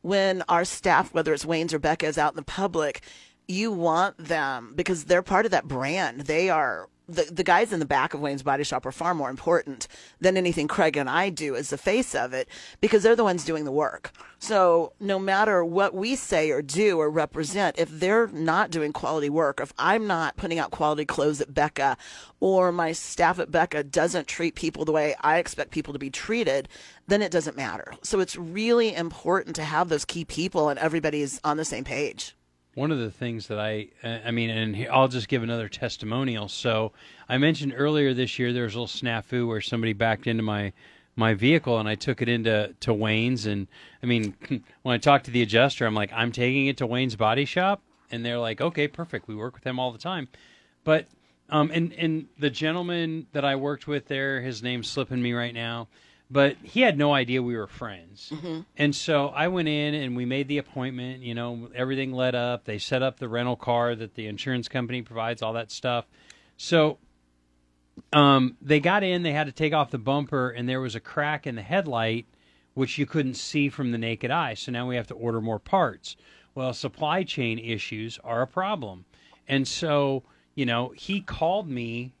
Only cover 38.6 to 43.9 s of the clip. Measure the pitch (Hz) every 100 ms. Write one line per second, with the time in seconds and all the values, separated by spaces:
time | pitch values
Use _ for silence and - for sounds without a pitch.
38.6 | 117 110 113 - 123 117 - 127 117 110
39.6 | - 117 113 104 113 110 120 113 107 104
40.6 | 101 - - - _ - 110 101 123 160
41.6 | - 117 107 104 - 120 117 120 113 107
42.6 | 104 - - 107 107 110 120 127 107 101
43.6 | 95 - -